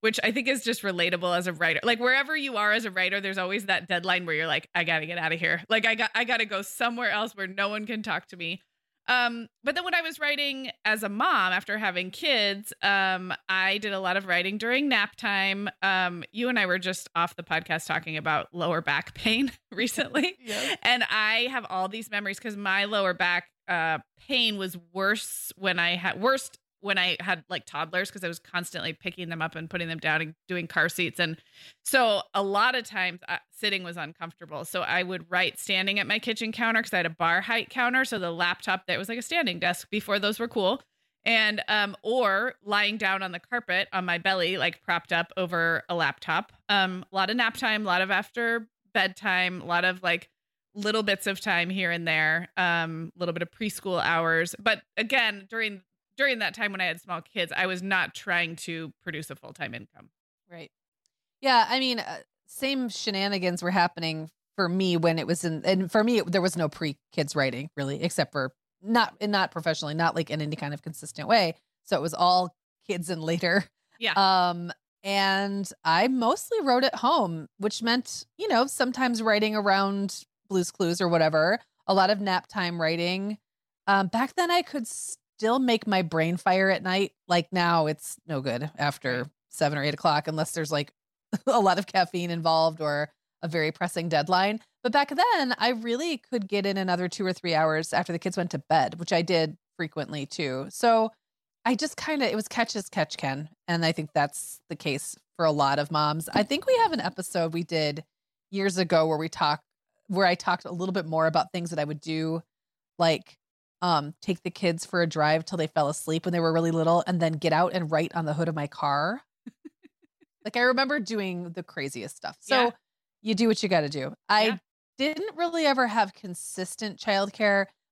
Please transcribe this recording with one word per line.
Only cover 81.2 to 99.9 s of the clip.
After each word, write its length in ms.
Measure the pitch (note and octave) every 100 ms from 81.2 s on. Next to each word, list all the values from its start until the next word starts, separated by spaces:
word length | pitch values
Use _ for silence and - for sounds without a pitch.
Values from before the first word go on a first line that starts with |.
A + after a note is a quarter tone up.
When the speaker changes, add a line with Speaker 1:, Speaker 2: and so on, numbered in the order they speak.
| D#3+ D#3 D#3+ - - _ -
Speaker 2:
a 60 |
lot 160 | F#3+ F#3+
of 100 | G#3
nap 280 | G3+ F#3 -
time 340 | G#3+ F3 E3+
writing. 560 | D#3+ E3 F3 F#3 G3 G#3+ _ _ _ _ -
Um, 200 | G3 F#3+
back 280 | A3+ C4 -
then 160 | F4
I 100 | F4
could 260 | F4 D4 A3+
still 720 | - - - _ _ G#3+ B3+
make 280 | B3+ A3+ -
my 140 | G3
brain 360 | E3+ D#3+ D#3+ F3
fire 320 | - F#3 F#3+
at 140 | F#3+
night. 300 | F#3+ F#3+ G3 _ _
Like, 260 | F3 E3+
now 320 | F#3 F3 E3+ D#3
it's 300 | D3+ - - -
no 140 | D3
good 280 | C3 B2 D3+ -
after 440 | C#3+ - C3+ B2
Speaker 1:
Right. 60 | C3 _ _
Speaker 2:
seven 280 | - D3 D3
or 60 |
eight 100 | C#3+
o'clock, 340 | D3 E3+ D3 D3+
unless 240 | D#3 D#3+
there's, 180 | - D3+
like, 200 | D3+ D3 _ _ _ _
<laughs> 140 | - -
a 120 | A#3
lot 200 | G3 F3+
of 60 | G3
caffeine 440 | G3 - F3+ F3
involved 500 | E3+ E3 D#3+ D#3+ D#3+
or 300 | D3+ D3 D3 _ _ _
a 60 | E3+
very 240 | E3 D#3
pressing 380 | D#3+ F3+ - E3+
deadline. 500 | D#3 D3+ F3+ F#3+ A3 _ _
But 80 | B3
back 180 | C#4+ C#4+
then, 460 | C#4+ F#4+ G#4 C4+ A#3+
I 100 | A3+
really 480 | A#3+ A#3 A#3 E4+ C#4+
could 300 | _ B3 G3
get 180 | G3+ G3
in 120 | G3
another 300 | F#3 F3 F3+
two 180 | - F#3+
or 80 |
three 200 | F3+ F3
hours 400 | D#3+ D#3+ D#3 D#3+
after 180 | - -
the 80 | E3+
kids 160 | F#3+ F3+
went 140 | F3+
to 80 | -
bed, 400 | - D#3 B2 E3
which 140 | F3
I 80 | F3
did 360 | E3+ F3 D#3+ D#3 _ _
frequently 480 | D#3+